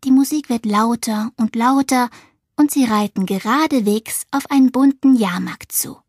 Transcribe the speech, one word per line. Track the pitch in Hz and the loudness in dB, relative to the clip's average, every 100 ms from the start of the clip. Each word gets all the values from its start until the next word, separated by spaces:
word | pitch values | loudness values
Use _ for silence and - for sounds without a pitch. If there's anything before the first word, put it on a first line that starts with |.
| 269 | 2
die | |
Musik | 262 277 302 285 | 2 2 -2 -4
wird | 233 226 | -4 -2
lauter | 208 226 233 - 214 220 _ | 0 0 -2 -4 -4 -6 _
und | 220 226 | -4 0
lauter | 233 269 269 254 240 - _ _ _ - | 0 2 2 0 -2 -6 _ _ _ 0
und | 294 | 0
sie | - 247 | 2 0
reiten | 214 208 - 185 | 0 -2 -4 -4
geradewegs | 190 214 262 320 285 208 208 - - - | -4 -2 -2 0 0 0 -2 -4 -12 -6
auf | 277 - | -6 -2
einen | 277 262 | 2 2
bunten | 240 277 269 269 254 | 4 2 2 2 4
Jahrmarkt | 196 180 190 - - | 2 -4 -8 -12 -10
zu. | - - - | -8 -8 -12